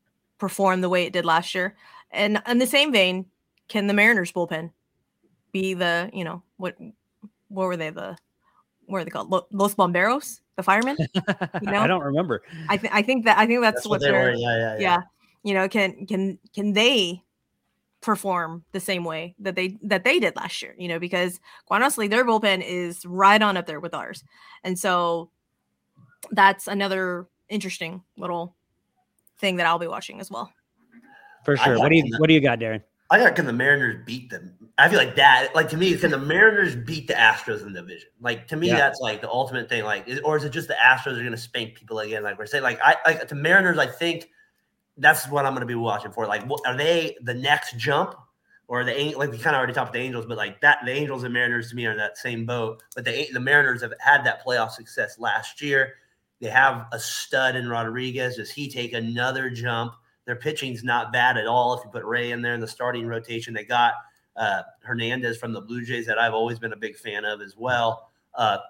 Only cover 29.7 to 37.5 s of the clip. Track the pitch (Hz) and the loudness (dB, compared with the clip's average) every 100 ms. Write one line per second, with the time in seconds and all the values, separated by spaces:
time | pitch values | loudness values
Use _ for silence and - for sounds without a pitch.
29.7 | 170 170 117 - - 190 117 - _ _ | 0 -2 -8 -10 -14 -12 -12 -12 _ _
30.7 | _ _ - - - - _ - 139 135 | _ _ -20 -20 -20 -20 _ -2 2 4
31.7 | 117 147 160 135 143 156 156 135 117 113 | 4 6 6 4 2 6 6 4 0 -2
32.7 | 110 - _ - 196 233 240 139 117 135 | -6 -10 _ 2 6 6 4 0 2 4
33.7 | 143 120 104 - 127 - - 92 - - | 4 2 -4 -8 -12 -10 -16 -16 -20 -4
34.7 | - 165 190 127 131 139 131 135 160 151 | 4 6 6 2 6 6 6 4 0 0
35.7 | 160 185 156 165 135 143 175 220 208 175 | 0 0 2 0 0 0 4 4 4 0
36.7 | 120 117 156 - 120 110 107 - | -2 -6 -6 -4 4 4 4 -2